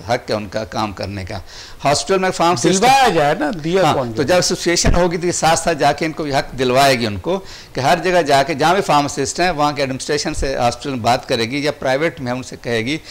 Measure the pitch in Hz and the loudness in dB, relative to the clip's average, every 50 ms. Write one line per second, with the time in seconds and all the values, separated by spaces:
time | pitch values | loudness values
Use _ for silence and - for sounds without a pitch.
0 | - 101 120 127 - - 120 104 107 95 - 110 110 107 - 120 110 104 92 101 | -4 -4 -4 -2 -2 -4 -4 -4 -4 -6 -8 -8 -8 -6 -4 -4 -4 -4 -6 -8
1 | 104 95 101 101 95 90 104 95 - - - - - - - - - 139 147 143 | -8 -8 -8 -8 -8 -8 -10 -10 -12 -14 -16 -18 -18 -18 -10 -4 0 0 0 0
2 | - - 190 190 190 185 175 - 165 170 175 123 123 165 180 196 220 254 269 277 | 0 0 0 2 2 0 0 2 2 2 2 2 2 2 4 4 6 6 6 6
3 | 262 240 175 165 147 143 156 202 294 294 233 156 143 160 175 190 180 151 123 - | 6 4 4 4 2 2 2 0 -2 -4 -4 -4 -4 -2 0 2 2 2 2 0
4 | 127 117 110 120 143 123 180 180 170 - 185 - - 175 170 - - 185 - 170 | -2 -2 -2 -2 0 2 2 2 2 0 -2 -2 0 0 0 2 2 4 4 4
5 | 180 175 170 185 165 180 165 - 160 156 170 160 - 175 170 135 151 143 151 - | 4 2 0 -2 -2 -2 -2 0 2 2 2 2 0 -2 0 2 2 2 2 0
6 | 170 160 151 - 160 143 135 139 - - - 123 131 123 123 131 139 139 131 120 | -2 -4 -4 -4 -4 -2 -2 -2 -2 -2 -4 -2 0 2 4 4 4 4 4 2
7 | 120 107 101 92 - 165 185 190 190 - - - - - - 139 123 143 175 170 | 0 -2 -4 -4 -4 -4 -4 -4 -6 -10 -18 -18 -18 -12 -6 -2 2 2 2 2
8 | 160 185 180 180 165 139 - 143 139 143 165 - 151 160 180 202 196 - 151 147 | 2 2 2 2 4 4 4 4 4 2 0 0 2 2 2 2 2 2 2 2
9 | 143 135 - 151 135 131 - - 175 185 170 147 147 147 143 139 139 127 131 123 | 2 0 -2 -4 -4 -4 -2 -2 0 0 0 0 0 0 0 -2 -2 -2 -4 -6
10 | - - 151 147 - 151 151 - 151 139 135 - 127 120 123 - - 143 135 123 | -4 -4 -2 -2 -2 -2 -2 -2 -2 -2 0 0 0 0 0 -2 -6 -6 -6 -2
11 | 110 117 123 135 - - 135 113 113 113 135 147 139 147 143 - 165 135 131 139 | 0 2 2 0 0 -2 -2 -2 -2 -2 -2 -2 -2 -2 -4 -2 -2 0 0 0
12 | 160 170 - - 135 123 123 127 123 - - - - 131 120 113 113 123 151 156 | 0 -2 -4 -4 -6 -6 -6 -6 -8 -12 -14 -10 -6 -4 -2 -2 -2 -2 -4 -6
13 | - - | -8 -12